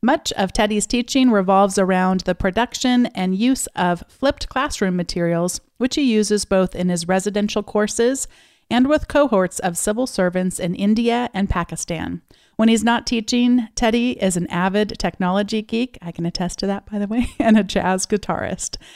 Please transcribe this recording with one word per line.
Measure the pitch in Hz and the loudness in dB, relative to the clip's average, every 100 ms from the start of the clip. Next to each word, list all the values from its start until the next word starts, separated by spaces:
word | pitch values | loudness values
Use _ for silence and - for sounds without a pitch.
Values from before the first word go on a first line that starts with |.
Much | 233 220 - | 2 0 -2
of | - 190 | -4 -2
Teddy's | - 214 214 - | 0 0 0 -2
teaching | 240 240 269 254 | -2 0 2 4
revolves | 214 185 190 196 190 | 4 4 4 4 2
around | 185 185 185 185 | 2 2 2 0
the | - | -2
production | 180 196 185 247 - 254 247 240 | -2 0 0 -2 0 0 2 2
and | - 185 | 0 -2
use | 190 233 262 - | 0 0 0 -4
of | - 180 175 - | -2 -2 -2 -6
flipped | _ 269 285 - | _ -2 -2 -6
classroom | - 285 - 196 180 | -4 -4 -2 -2 0
materials, | 170 - 170 170 175 - _ _ | -2 -2 0 0 -2 -4 _ _
which | 247 | -2
he | - | 0
uses | 277 214 202 208 | 2 2 2 0
both | - 196 185 - | 0 0 0 0
in | 180 | -2
his | 175 165 | -2 0
residential | 185 190 208 208 214 | 0 0 -2 -2 -2
courses | 208 208 214 - 233 269 - _ _ _ _ | -2 -2 -2 0 0 0 -6 _ _ _ _
and | 233 262 | 0 4
with | 302 - | 2 2
cohorts | 302 285 202 185 - | 2 4 4 0 -2
of | 185 170 | -4 -2
civil | - 208 254 | -4 -2 -4
servants | - 180 180 185 - | 0 0 0 -2 -2
in | 170 | -4
India | 180 202 220 233 233 247 | -2 2 2 2 0 -2
and | 190 196 | -2 -2
Pakistan. | - 170 160 - 160 85 170 _ _ _ _ | -2 -4 -8 -8 -6 -6 -10 _ _ _ _
When | 226 | 2
he's | 226 | 4
not | 220 233 233 | 2 0 0
teaching, | 233 220 247 247 247 226 | -4 0 0 4 2 0
Teddy | - 240 233 240 - | -2 0 2 0 0
is | 190 180 | -2 -2
an | 175 | -4
avid | - 190 190 208 - | -2 0 0 -2 -2
technology | 185 - 180 190 208 220 | -6 -2 -2 0 -2 -4
geek, | 214 226 254 - | -4 -4 -4 -8
I | 170 | -14
can | - | -6
attest | 170 - 180 - | -6 -4 -6 -4
to | 196 | -4
that, | 196 - | -4 -6
by | 208 | -6
the | 202 | -4
way, | 226 240 | -2 -2
<laughs> | - | 0
and | 226 220 | 4 4
a | |
jazz | 202 202 180 190 - | 4 0 0 -2 0
guitarist. | 208 - 175 - 180 - - - | -4 -2 -4 -4 -6 -8 -12 -16